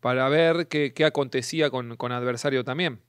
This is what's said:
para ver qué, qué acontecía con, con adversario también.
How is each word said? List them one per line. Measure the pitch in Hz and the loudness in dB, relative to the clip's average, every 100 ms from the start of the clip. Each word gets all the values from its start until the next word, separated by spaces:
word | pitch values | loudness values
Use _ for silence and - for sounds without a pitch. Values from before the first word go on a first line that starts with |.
para | - 127 131 | 0 2 2
ver | 151 165 165 165 | 4 4 2 -2
qué, | 151 143 | -2 -2
qué | - | 2
acontecía | 156 147 135 131 120 160 151 | 2 2 -2 -2 -4 0 0
con, | 127 120 117 | 0 -8 -6
con | 123 | -4
adversario | 123 123 120 147 135 | -2 -2 -2 0 -2
también. | 120 135 180 117 | -2 -4 -4 -4